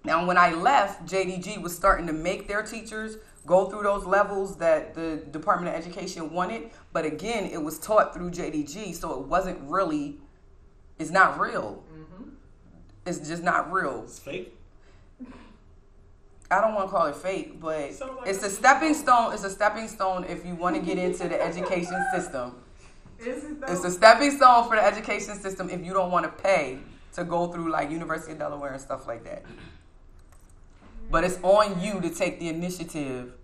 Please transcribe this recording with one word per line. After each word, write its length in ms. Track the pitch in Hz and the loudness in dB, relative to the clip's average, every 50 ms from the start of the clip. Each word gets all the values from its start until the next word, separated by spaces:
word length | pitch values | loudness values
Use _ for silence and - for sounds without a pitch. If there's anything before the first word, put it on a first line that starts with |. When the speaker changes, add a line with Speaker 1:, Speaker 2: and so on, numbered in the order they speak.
| - | 0
Speaker 1:
Now, 200 | 151 160 165 175 | 2 0 2 2
when 120 | 180 180 | 4 6
I 140 | 180 180 170 | 6 6 6
left, 540 | 160 165 185 247 - - 202 196 - - 170 | 4 2 4 6 6 6 4 2 -4 -10 -10
J 160 | 151 180 190 185 | -4 -2 -2 -2
D 140 | 185 190 | -2 -4
G 200 | 180 180 196 214 | -6 -8 -8 -8
was 160 | 196 165 170 - | -8 -8 -8 -6
starting 340 | - - 196 185 - 170 | 2 4 4 4 4 0
to 60 | 170 151 | -6 -6
make 340 | 156 165 180 202 202 - - | -4 -2 -4 -4 -4 -6 -4
their 120 | 202 208 | -4 -4
teachers 540 | 220 - 233 220 196 - 214 220 220 220 220 - - - - - - | -4 -6 -10 -12 -12 -10 -10 -8 -8 -8 -10 -14 -18 -20 -20 -20 2
go 240 | - 175 190 196 190 | 4 6 6 6 4
through 140 | 214 214 202 | -2 0 0
those 220 | 202 202 196 185 | 2 2 0 2
levels 520 | 185 190 202 208 202 202 190 196 190 170 | 2 4 4 4 2 0 -4 -4 -4 -4
that 360 | - 165 165 156 151 156 - - | 0 4 4 4 4 2 -6 -8
the 200 | 165 165 160 156 147 - 143 | -6 -6 -4 -6 -6 -10 -10
Department 420 | 139 156 156 208 185 175 175 165 151 | -10 -4 0 0 0 0 0 -4 -4
of 80 | 170 | -6
Education 500 | 165 175 175 196 175 185 - 175 160 151 165 | -8 -10 -10 -10 -10 -10 -8 -8 -8 -6 -2
wanted. 380 | 180 180 208 226 226 - - - - - - | -2 -2 -2 -4 -8 -10 -14 -18 -20 -20 -6
But 140 | - 175 156 | -4 -4 -2
again, 400 | 151 151 151 180 220 233 214 185 | -2 -6 -6 -6 -4 -4 -4 -4
it 160 | - - 165 151 | -4 -6 -6 -6
was 160 | 156 202 - | -6 -8 -10
taught 340 | - - 214 214 - - - | -2 4 4 4 4 4 -2
through 180 | 180 175 180 | -8 -8 -6
J 200 | 175 175 160 143 | -6 -6 -6 -4
D 120 | 156 151 143 | -4 -4 -6
G, 260 | - - 208 214 185 | -6 -8 -10 -10 -10
so 220 | 165 - 139 131 131 | -10 -8 -8 -6 -6
it 140 | 127 135 | -8 -4
wasn't 320 | 135 165 185 190 180 175 - - - | 0 0 0 0 0 -6 -8 -8 -2
really, 500 | 175 190 196 160 151 151 143 147 - - - - - - - - - - - - _ - - - - - | 0 0 0 0 0 -2 -4 -6 -8 -14 -18 -20 -20 -20 -20 -20 -20 -20 -20 -20 _ -20 -20 -20 -10 -10
it's 100 | 160 151 | -8 2
not 300 | 165 196 - - - 214 | 6 6 6 6 6 0
real. 440 | 190 175 - 190 110 104 95 - - - - | -2 -2 -2 -4 -6 -6 -10 -14 -18 -20 -20
Speaker 2:
Mm-hmm. 360 | 156 156 160 175 190 269 - - - - - - - - - - - - - - - - | -20 -20 -18 -18 -18 -18 -18 -18 -20 -20 -20 -20 -20 -20 -20 -20 -20 -20 -20 -20 -10 -6
Speaker 1:
It's 140 | 180 175 147 151 | -6 -6 -6 -6
just 180 | 147 165 175 170 | -8 -8 -2 0
not 280 | 175 165 156 - 151 | 2 2 2 0 0
real. 300 | 185 190 170 143 127 113 110 | -2 -2 0 -2 -4 -6 -10
Speaker 3:
It's 160 | - - - | -14 -18 -16
fake? 380 | - 139 151 185 - - - - - - _ - - - - - - - - _ 254 - - - - - - - - - - - _ - - - - - - - - - - - - - | -12 -10 -10 -10 -10 -12 -18 -20 -20 -20 _ -20 -20 -20 -20 -20 -20 -20 -18 _ -18 -18 -18 -20 -20 -20 -20 -20 -20 -20 -20 -20 _ -20 -20 -20 -20 -20 -20 -20 -20 -20 -20 -20 -4 0
Speaker 1:
I 80 | 180 196 | 2 2
don't 140 | 220 220 214 | 2 2 2
wanna 140 | 202 190 185 | 0 -4 0
call 160 | 196 180 165 | 0 0 0
it 80 | 147 139 | 0 -2
fake, 440 | - - 185 190 165 147 - - - | -4 -6 -4 -4 -4 -6 -10 -14 -10
but 320 | 160 160 156 156 143 139 - | -6 -6 -4 -4 -6 -8 -8
Speaker 3:
Sounds 180 | - 269 262 262 - | -10 -12 -12 -10 -8
like 80 | - | -4
Speaker 1:
it's 160 | 190 196 190 208 | -4 -4 -4 -4
a 40 | |
Speaker 3:
it's 80 | 196 190 | -6 -6
Speaker 1:
stepping 380 | - 247 254 269 269 311 311 294 | 4 6 6 6 6 4 0 0
stone. 400 | - - 277 247 240 226 208 220 | 0 4 4 4 4 4 2 -2
It's 120 | 214 196 | -6 -6
a 40 | 190 | -8
stepping 380 | - - 208 208 208 220 226 | -2 0 0 0 0 -2 -8
stone 380 | 220 - - 196 190 185 180 165 | -10 -4 -2 -2 0 0 -2 -4
if 200 | 170 175 180 175 | -6 -8 -10 -8
you 80 | 180 175 | -10 -8
wanna 240 | 170 175 175 160 - | -2 -2 -2 0 0
get 160 | 180 180 185 | -2 -2 -2
into 320 | 180 180 180 180 - 180 170 | 0 0 -2 -2 -2 -4 -4
the 120 | 165 - | -2 -2
education 540 | - 170 170 180 180 - 190 175 170 170 180 180 - - 185 | -2 -2 -2 -4 -4 -2 -2 -2 -2 -2 -2 -2 -2 0 -2
system. 440 | 175 - - - 127 123 120 - - - - - - - - - - - - - - | -2 -4 -4 -6 -8 -8 -8 -10 -18 -20 -20 -20 -20 -20 -20 -20 -20 -20 -20 -20 -10
Speaker 2:
Is 240 | 226 247 262 - 302 | -8 -8 -8 -8 -10
it 160 | 302 - - | -12 -10 -10
though? 100 | - - | -6 -4
Speaker 1:
It's 140 | 175 170 - | -4 -2 -2
a 60 | 180 | -4
stepping 400 | 175 - 220 220 233 233 285 285 | 2 10 10 10 10 10 6 2
stone 360 | 277 - 277 254 240 233 - | 4 8 8 10 10 10 6
for 80 | 226 226 | 4 2
the 80 | 214 202 | 4 4
education 520 | 208 202 220 220 - 208 202 202 214 208 | 4 2 2 -6 -4 -6 -4 -6 -8 -10
system 340 | 190 - 196 190 - 185 175 | -8 -8 -10 -8 -6 -8 -8
if 140 | 180 180 170 | -6 -8 -8
you 100 | 175 190 | -2 0
don't 180 | 196 185 180 | 0 2 4
wanna 160 | 180 170 160 | 2 0 0
pay 520 | 165 - - - 196 190 165 143 127 131 139 - - - - - - - | 0 -8 -2 2 2 2 4 2 -2 -8 -10 -14 -18 -20 -20 -20 -12 -8
to 100 | - 175 | -8 -4
go 240 | 175 175 170 175 | -2 0 0 0
through, 240 | 170 175 170 165 160 | -2 -4 -4 -4 -2
like, 180 | 156 151 147 147 | -2 -2 -2 -2
University 440 | 160 165 170 156 160 165 160 160 156 | -4 -6 -4 -4 -6 -6 -6 -12 -8
of 60 | 151 | -6
Delaware 320 | 147 147 147 143 139 139 131 | -6 -6 -6 -6 -8 -8 -10
and 80 | 135 | -10
stuff 260 | - - 139 131 - | -8 -8 -8 -8 -6
like 160 | - 120 113 - | -10 -10 -10 -10
that. 200 | - - - - - - - 85 85 - - - - - - - - - - - - - - - - - - - - - - - - - - - - | -12 -14 -14 -14 -18 -18 -18 -18 -20 -20 -20 -20 -20 -20 -20 -20 -20 -20 -20 -20 -20 -20 -20 -20 -20 -20 -20 -20 -20 -20 -20 -20 -18 -16 -14 -4 2
But 120 | - 165 175 | 2 2 2
it's 140 | - - - - | 2 -2 0 6
on 360 | 180 202 214 208 202 190 170 | 6 8 8 6 4 2 -2
you 220 | 190 214 202 185 | -2 -2 -4 -2
to 80 | 170 165 | -4 -4
take 300 | - - 190 175 - - | -2 0 -2 -2 -2 -4
the 100 | 170 165 | -6 -6
initiative 840 | 160 165 175 180 180 - 165 165 - 156 143 135 131 127 127 123 - - | -4 -4 -4 -6 -6 -8 -10 -8 -6 -6 -6 -6 -6 -8 -10 -12 -16 -20